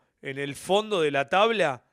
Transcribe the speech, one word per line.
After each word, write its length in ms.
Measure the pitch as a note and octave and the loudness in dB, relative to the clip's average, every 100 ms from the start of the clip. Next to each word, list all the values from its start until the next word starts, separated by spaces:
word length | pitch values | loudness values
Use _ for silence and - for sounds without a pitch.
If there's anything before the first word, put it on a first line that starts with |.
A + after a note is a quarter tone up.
| _ _ | _ _
en 160 | C#3 C3+ | -12 -8
el 180 | C#3+ C#3 | -8 -8
fondo 460 | - G3 G#3+ G3+ | 0 0 2 0
de 100 | D3+ | 0
la 160 | C#3 C#3+ | 0 0
tabla 560 | F#3 A3 A3 D#3+ B2 _ | 2 2 2 0 -2 _